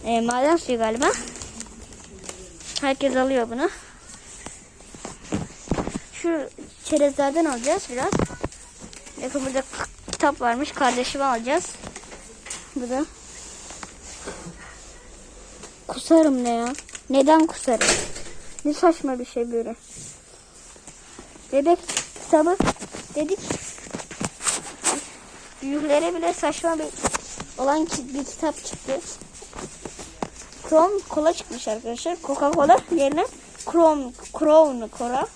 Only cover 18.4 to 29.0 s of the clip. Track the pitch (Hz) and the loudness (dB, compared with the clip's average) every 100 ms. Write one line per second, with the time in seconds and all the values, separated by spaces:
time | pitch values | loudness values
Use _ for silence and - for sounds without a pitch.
18.4 | - - 294 294 349 330 277 247 247 247 | -14 -4 -4 4 4 4 -2 -4 -6 -6
19.4 | 240 233 226 233 - - - - - - | -4 -4 -4 -10 -16 -18 -18 -18 -20 -20
20.4 | - - - - - - - - - - | -20 -20 -20 -20 -20 -20 -20 -20 -20 -20
21.4 | - 269 294 349 - - - - - 311 | 0 2 4 2 2 -6 -6 -14 4 4
22.4 | 320 381 - - - - - 294 302 392 | 6 4 0 0 -12 -14 -8 -4 -2 -4
23.4 | - - - - - - - - - - | -4 -8 -8 -14 -12 -12 -12 -10 -10 -4
24.4 | - - - - - 294 - - - - | -4 -4 -8 -4 -4 -4 -8 -18 -20 -20
25.4 | - - 269 294 302 294 339 359 339 359 | -20 -10 -4 -2 2 4 4 0 -2 0
26.4 | 302 311 339 320 302 - - - - - | -2 0 0 0 -4 -4 -4 -4 -8 -14
27.4 | - - 262 302 320 - 254 269 269 - | -14 -2 2 2 0 -4 -6 -8 -8 -4
28.4 | 311 - - - - 539 | -4 -4 -12 -12 -6 -6